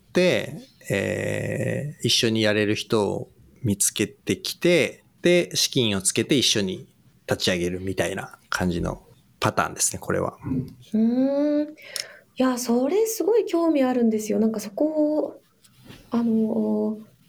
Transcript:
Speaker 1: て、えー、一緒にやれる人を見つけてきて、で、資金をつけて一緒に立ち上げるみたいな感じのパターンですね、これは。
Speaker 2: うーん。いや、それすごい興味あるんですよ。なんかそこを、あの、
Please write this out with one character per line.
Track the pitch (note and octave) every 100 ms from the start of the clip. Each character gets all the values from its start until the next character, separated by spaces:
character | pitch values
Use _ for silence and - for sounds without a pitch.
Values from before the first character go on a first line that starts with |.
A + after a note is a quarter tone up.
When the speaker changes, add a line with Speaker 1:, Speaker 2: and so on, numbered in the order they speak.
| _
Speaker 1:
て、 | - F3+ A2+ - E3+ C4 - -
え | G2 G2+ G2 G#2 G#2 G#2+ G#2+ A#2 A#2 C#3+ -
ー、 | A#2+
一 |
緒 | - A#2
に | A2
や | G#2+
れ | G#2 G#2
る | G#2+
人 | - A2+ G2
を | G2+ - - - -
見 | A#2 G2
つ | -
け | - G#2
て | - - G2
き | -
て、 | - E3+ F3 G#2+ - _ _
で、 | F3 F3 - D3+
資 | -
金 | C3+ A2+ G2
を |
つ | -
け | -
て | A2 C3+
一 |
緒 | - A2
に | G2 F#2 - _ _ _ -
立 | G2+ -
ち |
上 | F2+
げ | F2
る | F2+
み | F#2+ F#2
た | F2
い | F#2+
な | - - _
感 | - F2+
じ | F2
の | F2 - - - _ _
パ | G#2+
タ | -
ー | E2
ン |
で | -
す | -
ね、 | F#2
こ | -
れ | F#2
は。 | F2+ - - E2+ - - -
Speaker 2:
う | A3
ー | A3+ B3 C4+ C#4 D4 D4
ん。 | D4+
い | D#4 - - - - _ -
や、 | B3+ B3
そ | - A#3+ C4+
れ | F#4+ A4
す | -
ご | E4+ A#4
い | F#4+
興 | E4+ E4
味 | D4
あ | B3+
る | B3+
ん | A#3
で | G#3+
す | G#3+
よ。 | G3+
な | A3
ん |
か | A3
そ | G#3
こ | - D4+ D#4 D4+ D4+
を、 | - - _ _ _ _ - - -
あ | A#3
の、 | A#3 A3 A3 A3+ G#3+ G#3+ G#3+ G#3+ - _